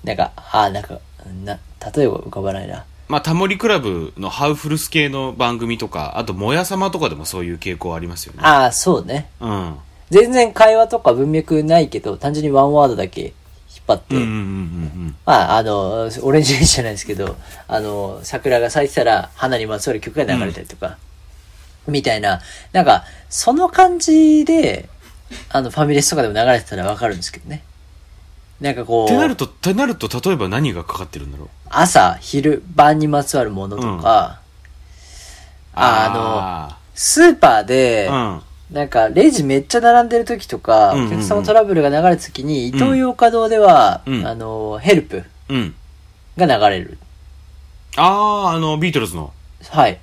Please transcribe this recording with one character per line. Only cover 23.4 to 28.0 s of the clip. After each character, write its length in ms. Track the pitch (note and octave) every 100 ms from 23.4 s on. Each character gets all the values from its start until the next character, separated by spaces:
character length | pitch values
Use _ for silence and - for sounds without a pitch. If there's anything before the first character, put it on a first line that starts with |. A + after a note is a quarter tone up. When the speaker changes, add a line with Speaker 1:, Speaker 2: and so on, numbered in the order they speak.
| -
Speaker 1:
の 160 | C#4 F4+
感 300 | F#4 F#4 F4
じ 480 | E4 D#4 D#4 D4+ D4+
で、 420 | E4 C#3 F#2+ - - - - - - -
あ 100 | C3+
の、 100 | B2
フ 60 | D3+
ァ 60 | D3
ミ 80 |
レ 60 | C#3+
ス 100 | C#3
と 60 | D#3+
か 60 |
で 60 | A2+
も 60 |
流 60 | G#2
れ 160 | B2 A#2+
て 80 | -
た 60 | F#2+
ら 100 | F#2+
わ 100 | G#2
か 120 | A#2
る 60 |
ん 20 | F#2
で 40 |
す 100 | -
け 80 | -
ど 80 | -
ね。 120 | D3+ - - - -